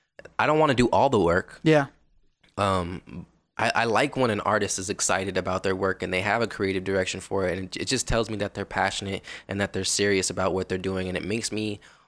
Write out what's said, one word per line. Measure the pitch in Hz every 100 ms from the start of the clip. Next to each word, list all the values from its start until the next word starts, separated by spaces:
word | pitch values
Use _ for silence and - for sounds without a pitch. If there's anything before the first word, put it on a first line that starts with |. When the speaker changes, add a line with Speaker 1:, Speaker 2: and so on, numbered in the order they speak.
| _ _ - -
Speaker 1:
I | 123
don't | 156
wanna | 151 120
do | 123
all | 95 135
the | 120
work. | 85 87 - -
Speaker 2:
Yeah. | 160 151 139 - _ _ _ _ _ -
Speaker 1:
Um, | 101 95 87 90 - 73 82 _ _ -
I, | 113 -
I | 117
like | 104 143 135
when | 123
an | 104
artist | 104 107 98 -
is | 95
excited | 95 - 92 98 92
about | 92 92
their | 98 95
work | 95 92
and | 90
they | 92
have | 101 110
a | 113
creative | - 98 95
direction | 92 95 92 98
for | - 98 92
it, | 90
and | 95 -
it, |
it | -
just | 127 -
tells | 117 113
me | 107
that | 101
they're | - 98
passionate | - 95 - 101 95 - - -
and | 98
that | 98
they're | 95
serious | 92 - 101 98 90
about | 92 92
what | 92 92
they're | 95
doing, | 95 95 92
and | 90
it | 85
makes | 113 -
me | 107 107 104 - -